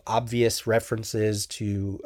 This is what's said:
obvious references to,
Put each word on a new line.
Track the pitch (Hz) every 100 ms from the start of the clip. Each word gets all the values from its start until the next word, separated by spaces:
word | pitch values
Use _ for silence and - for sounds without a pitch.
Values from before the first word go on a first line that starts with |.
| -
obvious | 113 117 120 117 - -
references | 113 - 113 110 110 107 104 -
to, | - 104 101 98 95